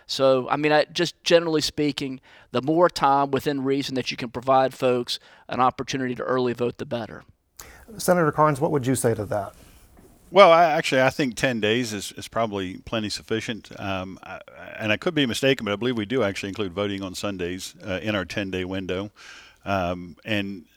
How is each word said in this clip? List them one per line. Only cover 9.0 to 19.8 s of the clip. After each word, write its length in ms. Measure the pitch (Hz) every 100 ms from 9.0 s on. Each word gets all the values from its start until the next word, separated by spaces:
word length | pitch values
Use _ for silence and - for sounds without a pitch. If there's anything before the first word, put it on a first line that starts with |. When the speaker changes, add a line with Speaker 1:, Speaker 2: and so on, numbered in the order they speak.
| 123
Speaker 2:
to 120 | 113 104
that? 260 | 104 98 - - - _ _ - _ _
Speaker 3:
Well, 200 | 190 190
I, 140 | 165
actually, 380 | 170 151 - 135
I 80 | 131
think 260 | - 143 107
ten 240 | 139 117
days 320 | 104 113 120
is, 200 | 104 -
is 160 | - 98
probably 500 | - 113 101 92 -
plenty 320 | - 117 104
sufficient. 580 | - - 110 - 110 - -
Um, 400 | 104 95 95 92
I, 180 | - 92 - - 90 -
and 120 | 110
I 60 | 104
could 180 | -
be 120 | 156 135
mistaken, 400 | 107 135 135 107
but 60 |
I 40 | 101
believe 220 | 120 120
we 80 | 104
do 160 | 127
actually 260 | 104 98 101
include 240 | 95 101
voting 300 | 85 104 98
on 120 | 98
Sundays, 600 | 92 104 95 87 92 - - -
uh, 140 | 92
in 120 | 104
our 100 | 104
ten-day 400 | 90 - 98 92
window. 460 | 92 95 92 92 104 - - - - _ -
Um, 500 | 98